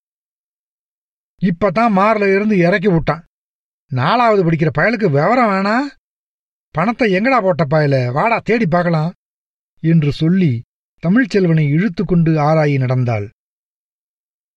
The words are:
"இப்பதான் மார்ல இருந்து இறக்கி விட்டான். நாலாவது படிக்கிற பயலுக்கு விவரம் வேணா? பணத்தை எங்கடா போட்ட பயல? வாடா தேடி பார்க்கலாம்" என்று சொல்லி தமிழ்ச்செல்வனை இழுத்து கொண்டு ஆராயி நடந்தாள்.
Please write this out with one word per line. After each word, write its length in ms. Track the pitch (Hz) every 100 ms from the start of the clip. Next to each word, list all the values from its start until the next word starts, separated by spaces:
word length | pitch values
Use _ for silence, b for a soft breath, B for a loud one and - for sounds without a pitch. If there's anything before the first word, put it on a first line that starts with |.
| _ _ _ _ _ _ _ _ _ _ _ _ _ -
"இப்பதான் 520 | 185 170 202 170 233 190
மார்ல 400 | 208 214 202 196
இருந்து 220 | 214 196
இறக்கி 300 | 170 202 202
விட்டான். 360 | 165 139 160 - _ _ _ _ _ -
நாலாவது 600 | 127 147 233 233 202 165
படிக்கிற 180 | 160 160 147
பயலுக்கு 280 | 190 233 202
விவரம் 440 | 139 170 254 226
வேணா? 300 | 190 196 233 285 - _ _ _ _ _ _ _
பணத்தை 440 | 151 208 226 226
எங்கடா 280 | 185 240 254
போட்ட 240 | 190 160 151
பயல? 460 | 156 147 135 123
வாடா 300 | 139 220 214
தேடி 240 | - 233 190
பார்க்கலாம்" 460 | 175 175 160 160 - _ _ _ _ _ _
என்று 320 | 160 165 143
சொல்லி 500 | - 160 190 165 117 - _ _ _
தமிழ்ச்செல்வனை 680 | 165 226 240 202 175 160 147
இழுத்து 360 | 151 220 175 180
கொண்டு 340 | 175 160 156
ஆராயி 380 | 147 160 147 139
நடந்தாள். 520 | 123 127 120 110 101 _ _ _ _ _ _ _ _ _ _ _ _